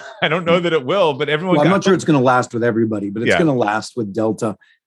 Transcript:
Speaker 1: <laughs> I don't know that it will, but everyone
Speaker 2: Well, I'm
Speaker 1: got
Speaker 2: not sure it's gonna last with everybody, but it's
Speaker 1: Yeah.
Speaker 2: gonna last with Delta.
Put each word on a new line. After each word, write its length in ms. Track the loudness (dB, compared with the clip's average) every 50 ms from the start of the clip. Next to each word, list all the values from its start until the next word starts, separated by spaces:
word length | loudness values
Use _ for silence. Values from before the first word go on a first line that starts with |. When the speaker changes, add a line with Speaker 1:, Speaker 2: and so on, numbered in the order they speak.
| -14
Speaker 1:
<laughs> 140 | -18 -8 -4
I 60 | -2
don't 180 | -2 -2 -2 0
know 140 | 0 0 2
that 140 | 2 0 0
it 120 | 0 0
will, 280 | 0 0 2 2 2 0
but 140 | 0 -2
everyone 280 | -2 -2 -2 0 0 2
Speaker 2:
Well, 80 | 2 4
I'm 40 | 2
Speaker 1:
got 80 | 2
Speaker 2:
not 60 | 2 2
sure 100 | 2 2
it's 120 | 2 2
gonna 160 | 2 2 4
last 320 | 4 4 2 2 0 -2 -4
with 100 | -2 -2
everybody, 460 | 0 0 0 0 0 -2 -4 -6 -6
but 140 | -6 -4 0
it's 60 | 0
Speaker 1:
Yeah. 100 | 2 2
Speaker 2:
gonna 160 | 2 2 2
last 420 | 0 0 -2 -2 -4 -6 -8 -8
with 160 | -8 -8 -6 -4
Delta. 440 | -2 -2 -2 -2 -2 -4 -6 -6 -8 _ _ _ _ _